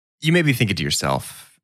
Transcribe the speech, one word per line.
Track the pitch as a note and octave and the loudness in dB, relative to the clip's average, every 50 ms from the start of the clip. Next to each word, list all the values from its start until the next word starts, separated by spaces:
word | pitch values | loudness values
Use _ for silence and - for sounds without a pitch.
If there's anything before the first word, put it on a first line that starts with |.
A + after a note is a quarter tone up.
| _ _ _ _ | _ _ _ _
You | - D#3 | 0 2
may | E3 F3 | 2 4
be | D#3+ D3 | 4 2
thinking | C3 - A#2 G2 G2 | 2 2 0 0 0
to | E2+ | -2
yourself, | C#2+ C#2+ - - - C#2+ C2+ C2 - - - - - - _ _ | -4 -4 -4 -2 -2 -2 -2 -2 -4 -10 -16 -20 -20 -20 _ _